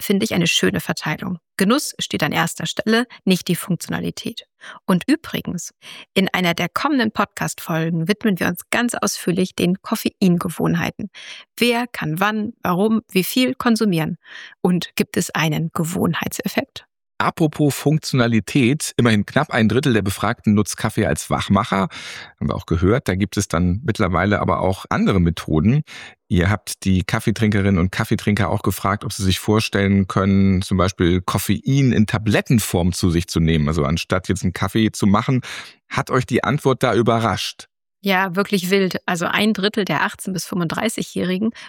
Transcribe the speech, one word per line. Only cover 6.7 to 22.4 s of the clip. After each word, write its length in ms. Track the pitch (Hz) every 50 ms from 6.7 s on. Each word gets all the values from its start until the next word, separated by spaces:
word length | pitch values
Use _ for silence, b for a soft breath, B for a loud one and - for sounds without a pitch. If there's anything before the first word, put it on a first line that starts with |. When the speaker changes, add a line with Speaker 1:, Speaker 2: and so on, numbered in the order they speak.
Speaker 1:
kommenden 420 | - - - 285 302 262 226 214
Podcast-Folgen 960 | - - 202 - - - - 160 - - - - 165 160 160 165 170 160 165 170
widmen 320 | 214 - - 220 185 -
wir 80 | 196 -
uns 140 | 175 - - -
ganz 240 | - 233 240 240 -
ausführlich 600 | - - - - - - 185 170 185 185 - -
den 280 | - 180 175 185 -
Koffeingewohnheiten. 1300 | - - 226 - - 233 _ - 202 180 175 175 - 180 160 - 165 165 170 170 - - - - - - B B B B B B B B - -
Wer 280 | 233 240 233 233 247
kann 320 | - - - 165 156 156 175
wann, 360 | 196 208 214 214 208 226 - _
warum, 400 | - 180 180 175 208 220 226 214 - _
wie 140 | - 185 175
viel 280 | - - 254 254 247
konsumieren? 640 | 254 - - 240 226 214 226 208 175 160 151 170 170 - B B B B B B B B
Und 260 | - 180 180 170 - - -
gibt 220 | - 208 - - 202
es 100 | 175 - -
einen 340 | - 151 165 151 156 160 160 -
Gewohnheitseffekt? 1120 | - 165 160 180 180 - 175 160 - - - - - - - - 226 - _ - - - _ _ _ _ _ _ -
Speaker 2:
Apropos 560 | 110 175 - - 165 151 - - 151 143 -
Funktionalität, 1200 | - - 139 156 156 - - - 131 117 120 117 110 - - - 147 123 113 147 156 - - - -
immerhin 260 | 120 120 110 104 98
knapp 260 | - - 135 147 -
ein 200 | - 117 113 104
Drittel 240 | 107 127 147 143 113
der 80 | 104
Befragten 500 | 95 98 - - - 104 120 _ - 110
nutzt 240 | 104 107 98 - -
Kaffee 300 | - - 110 - - 101
als 240 | 73 73 - - -
Wachmacher. 580 | 73 65 - - 196 95 - - 190 196 190 - B B B B B B B B B
Haben 120 | B